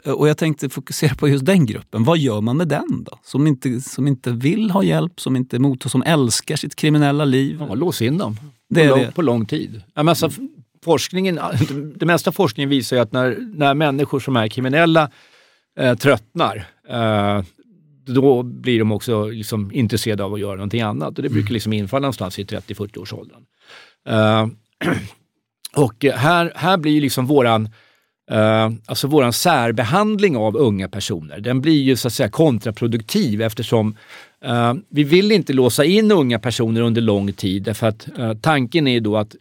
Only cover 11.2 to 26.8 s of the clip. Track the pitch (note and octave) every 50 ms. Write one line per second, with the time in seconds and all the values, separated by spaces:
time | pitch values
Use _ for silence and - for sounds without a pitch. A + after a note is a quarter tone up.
11.2 | F#3+ F#3+ F3 D3 - E3+ F3 A#2 D#3 - C3+ C#3+ C#3+ D#3 C3+ - E3+ E3 E3+ E3
12.2 | - F#3+ D#3+ - F#3+ D3 - - C#3 C#3 C#3+ C3+ A2 - C3 B2 A#2 A2 - B2+
13.2 | B2+ B2+ A2 - B3+ A3+ G#3+ D3+ D3 C#3 C#3 D3 D#3 D3 C3+ C#3 C#3+ C3 - C3
14.2 | - - C3 A#2 A2 A2 - B2+ B2+ C3 C3+ D#3 E3+ E3+ D#3+ E3 D3+ C3 _ _
15.2 | _ _ _ _ _ _ _ _ _ _ - - B2+ B2+ B2 A2+ - C#3 C3+ A2
16.2 | - _ - E3+ D3+ A2+ A2+ A2 F2+ - _ _ _ - B2+ A#2+ A2+ A2 G#2+ G#2
17.2 | G2+ G2+ G2+ G2+ F#2+ F2 _ _ _ _ _ _ _ _ _ _ - C3 B2 C3+
18.2 | C3+ C#3+ B2+ A#2+ B2 B2 B2+ B2+ B2 B2+ B2 A2 A2 A2 G#2+ G2+ - B2+ A2+ G#2+
19.2 | G#2 G#2+ A#2 A2+ G#2+ - A#2 G#2+ G2+ G2 G#2 C#3 A#2+ G2+ B2 A2+ - A#2 G#2 G2
20.2 | G2+ G2 G#2 G#2+ G2+ G2+ G2 F#2+ G2 G2 A2+ A#2 A2+ G#2 A2 C3+ D3+ - - -
21.2 | C3+ C3+ A#2+ G#2+ G#2 G#2+ A#2+ G#2+ - G#2+ A2 G#2+ G2+ F#2 - C#3 C#3 C#3 B2 -
22.2 | G#2 F#2 - - G2 - G#2+ F#2+ - - G2+ - G#2 G#2 - G2+ - - - -
23.2 | - - - A#2 B2+ _ _ _ _ _ - - - _ _ _ - C#3 A#2+ A2
24.2 | A2 G#2+ A2 A2 A2 A2+ - _ _ _ _ - - - - G2+ F#2+ - - _
25.2 | _ _ _ _ _ _ _ _ - - - D3 D3 A#2 G#2+ - - C3+ A#2 A2+
26.2 | B2+ D#3 F3 E3+ E3+ E3+ - - C#3+ F3+ F#3+ F3+